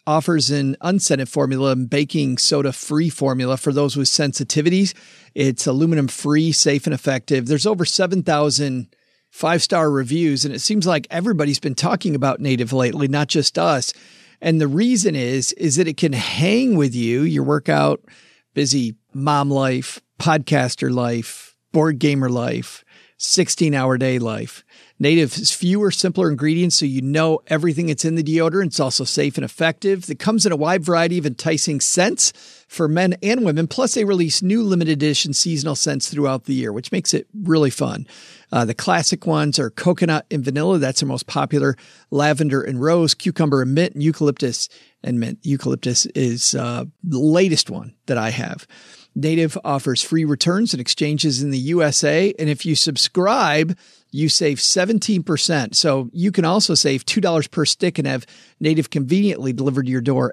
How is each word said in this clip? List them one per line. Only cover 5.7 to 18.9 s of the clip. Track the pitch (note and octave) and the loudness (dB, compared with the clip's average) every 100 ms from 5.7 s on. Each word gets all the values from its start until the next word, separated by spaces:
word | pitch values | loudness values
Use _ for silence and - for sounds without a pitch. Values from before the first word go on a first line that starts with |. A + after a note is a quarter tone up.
| C3 E3 D#3+ C3+ | 2 2 2 0
free, | - C#3+ D3 D#3+ | -4 0 2 2
safe, | D3 D#3 C#3 D#3+ | 2 2 2 0
and | |
effective. | C#3+ - C3 - C#3 A#2+ | -2 -2 -2 0 -2 2
There's | D3 G3 | 0 0
over | G3+ | 0
seven | E3+ - F#3 F#3 | 0 0 0 0
thousand | E3+ D3 D3+ C#3 C#3+ B2+ A#2 _ _ _ _ | 0 2 2 0 -2 -4 -8 _ _ _ _
five-star | - D#3 E3+ - F#3 D#3 | -4 0 0 2 2 2
reviews, | C#3 B2 D#3 E3 C#3 D3 | 2 0 0 2 0 -2
and | B2+ | -2
it | |
seems | - G#3+ F3 | -2 0 2
like | D#3+ - | 0 -2
everybody's | E3 G3 F3+ D3 C#3 | -4 -2 0 0 0
been | D3+ C3 | -4 -2
talking | F3 A#3 F#3+ C#3+ | -2 -2 -2 0
about | C#3 - | 0 0
Native | C#3+ B2+ A#2 | 0 0 0
lately, | C3 B2 D3 C#3 | 0 0 0 0
not | D3 D3 | 0 0
just | D#3+ C3+ - | 0 0 0
us. | E3+ C#3 - - - - - _ | 0 0 -2 -10 -18 -20 -20 _
And | E3 D#3+ | 0 2
the | D3 | 2
reason | C#3+ A#3+ B3 F#3+ D3 | 2 2 2 2 0
is, | B2 C3 B2+ | -2 -2 -2
is | - E3 C3+ | -2 0 2
that | E3 | 0
it | D3 | 0
can | E3 | 0
hang | B2+ F#2+ F#2 F3 A3+ C4 F#3+ | 0 -4 -2 2 2 4 4
with | C#3 | 2
you, | A#2+ A#2 B2 | 0 0 0
your | D#3+ D3 | 2 0
workout, | C3+ D3 C#3+ D3 D3 D3 - - - _ _ | 0 0 2 2 2 0 -6 -20 -20 _ _
busy | - C#3 C3+ A#2 | -2 0 0 -2